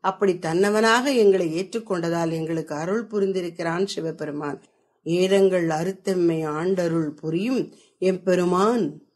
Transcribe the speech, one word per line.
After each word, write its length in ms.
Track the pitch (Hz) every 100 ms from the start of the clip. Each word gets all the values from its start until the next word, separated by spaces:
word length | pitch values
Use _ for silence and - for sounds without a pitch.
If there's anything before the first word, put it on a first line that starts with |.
அப்படி 320 | 190 190 202
தன்னவனாக 800 | 170 170 165 202 214 226 233 262 262
எங்களை 460 | 202 190 170 160
ஏற்றுக்கொண்டதால் 720 | 190 233 220 180 170 170 170
எங்களுக்கு 440 | 165 160 165 160 147
அருள் 320 | 165 214 214
புரிந்திருக்கிறான் 800 | 208 196 185 175 170 165 165 196
சிவபெருமான். 760 | - 165 160 151 147 147 - _ _ _ _ 151
"ஏதங்கள் 600 | 170 185 196 196 185 165
அறுத்தெம்மை 800 | 156 170 190 - 185 170 160 156
ஆண்டருள் 640 | 151 175 190 170 165 156
புரியும் 640 | 151 160 160 220 262 - - _ _
எம்பெருமான் 1040 | 185 190 - 180 175 180 202 240 143 151 _